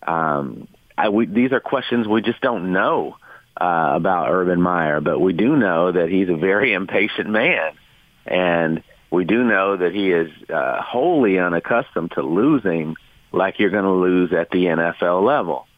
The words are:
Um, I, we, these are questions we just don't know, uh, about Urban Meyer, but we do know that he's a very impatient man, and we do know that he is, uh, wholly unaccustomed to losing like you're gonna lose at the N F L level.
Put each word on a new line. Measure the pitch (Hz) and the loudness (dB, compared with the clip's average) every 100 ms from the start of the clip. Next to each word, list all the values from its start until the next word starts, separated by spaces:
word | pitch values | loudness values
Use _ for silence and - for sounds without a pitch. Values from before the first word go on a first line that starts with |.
| - | -4
Um, | 82 80 73 69 - - _ _ - | -2 0 -2 -4 -10 -18 _ _ -4
I, | 107 | 0
we, | 104 117 | 0 0
these | 104 127 | 0 2
are | 127 | 0
questions | - 135 120 120 107 | -2 -4 -2 -2 0
we | 110 | 0
just | 107 117 | 0 -2
don't | 131 113 90 | -2 -2 -2
know, | 90 113 160 76 - - - _ - | 0 0 0 -4 -10 -20 -20 _ -4
uh, | 90 82 80 | -2 2 2
about | 71 90 90 76 | 2 0 0 0
Urban | 90 90 90 | 0 2 2
Meyer, | 87 90 80 76 | 2 2 0 0
but | 76 73 | 0 0
we | 90 | 0
do | 85 110 151 | 2 2 2
know | 104 85 90 | 2 2 2
that | 90 82 | 2 0
he's | 95 95 | 0 0
a | 82 | 0
very | 90 101 127 | 2 2 2
impatient | 98 92 107 104 - 98 | 0 -2 -2 -2 -4 -2
man, | 107 143 143 80 - _ _ _ _ - | 0 0 0 -4 -8 _ _ _ _ -4
and | 90 90 85 80 80 - - _ | 0 2 2 0 -2 -8 -20 _
we | 87 87 | -2 0
do | 110 | 0
know | 123 101 98 98 | 2 2 2 0
that | 90 | -2
he | 95 95 | 0 0
is, | 87 82 - - | 0 -2 -8 -8
uh, | 80 65 64 | -4 -2 -4
wholly | - 120 156 170 113 92 | -4 -2 0 2 2 2
unaccustomed | 90 85 - 117 - - 82 | 2 -2 -2 -2 -2 -6 -6
to | - | -6
losing | 69 85 127 147 101 85 78 80 _ _ _ | -2 0 2 2 0 -2 -4 -10 _ _ _
like | - 95 - | -2 -2 0
you're | 101 | 0
gonna | 98 95 | 0 0
lose | 92 92 90 90 | 2 2 2 2
at | 85 85 | 0 0
the | 95 90 | 0 0
N | 82 | 0
F | 85 82 | -2 -2
L | 87 90 | 0 2
level. | 104 143 92 69 - | 2 0 -2 -6 -10